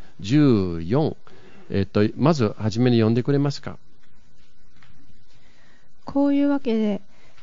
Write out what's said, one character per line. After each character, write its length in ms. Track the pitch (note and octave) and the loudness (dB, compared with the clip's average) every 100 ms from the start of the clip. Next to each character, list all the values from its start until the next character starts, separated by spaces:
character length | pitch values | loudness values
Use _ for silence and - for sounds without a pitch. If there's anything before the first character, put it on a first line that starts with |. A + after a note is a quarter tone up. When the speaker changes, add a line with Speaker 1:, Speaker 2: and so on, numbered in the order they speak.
| - - | -10 -8
Speaker 1:
十 640 | G2 D3 C#3+ G#2+ F#2 E2 | 0 4 6 6 2 -2
四、 340 | E2+ C3 C#3 - - - - - - | 0 2 2 -2 -8 -12 -12 -12 -4
え 120 | G2 | -2
っ 40 | F#2+ | 2
と、 180 | G#2 G#2+ - | 4 2 4
ま 160 | C#3 | 2
ず 200 | D#3 G#2+ - | 4 2 0
初 220 | G#2+ G#2+ | -2 2
め 120 | B2+ | 4
に 60 | A#2 | 6
読 120 | A2 | 6
ん 40 | |
で 100 | A#2 | 4
く 80 | A#2+ | 2
れ 80 | C#3+ | 2
ま 120 | C#3+ | 2
す 100 | - | -2
か？ 160 | - - - - - - - - - - - - - - - - - - - - - - - - | -8 -12 -12 -12 -10 -12 -12 -12 -10 -10 -10 -10 -10 -8 -8 -8 -10 -10 -12 -14 -16 -14 -14 -12
Speaker 2:
こ 240 | - C#4 C#4+ | -4 2 4
う 80 | C#4+ | 4
い 80 | |
う 60 | C#4+ | 4
わ 100 | C#4+ | 2
け 180 | B3 A3 | 2 2
で、 220 | G#3+ G3 - - - - | 2 0 -4 -12 -12 -6